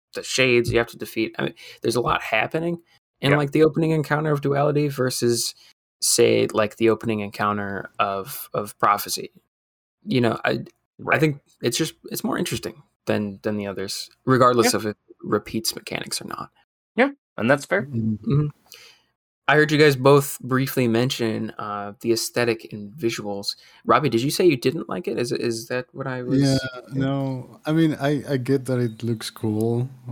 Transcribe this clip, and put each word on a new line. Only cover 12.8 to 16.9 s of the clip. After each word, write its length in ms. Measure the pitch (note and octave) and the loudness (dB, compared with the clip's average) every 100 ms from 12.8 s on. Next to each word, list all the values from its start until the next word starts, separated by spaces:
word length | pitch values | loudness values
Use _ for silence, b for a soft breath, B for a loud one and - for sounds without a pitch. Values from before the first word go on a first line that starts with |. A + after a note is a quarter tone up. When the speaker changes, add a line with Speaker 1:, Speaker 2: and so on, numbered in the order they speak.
| _ _ - | _ _ -4
Speaker 1:
than, 340 | G#2+ G#2 G2 | -2 -4 -6
than 140 | G#2+ G#2 | -6 -4
the 100 | G2+ | -6
others, 420 | F#2+ G2 - - _ - | -8 -8 -10 -12 _ 0
regardless 480 | C3 B2 B2 A2 | 6 6 6 4
Speaker 2:
Yeah. 40 | G2+ | 2
Speaker 1:
of 60 | G#2+ | -2
it 120 | G#2 _ - | -8 _ -16
repeats 520 | - G#2+ - A2 A2 - | -4 -2 -2 -6 -6 -8
mechanics 460 | - - - - | -8 -8 -6 -8
or 40 | - | -10
not. 220 | - - _ _ _ _ | -12 -14 _ _ _ _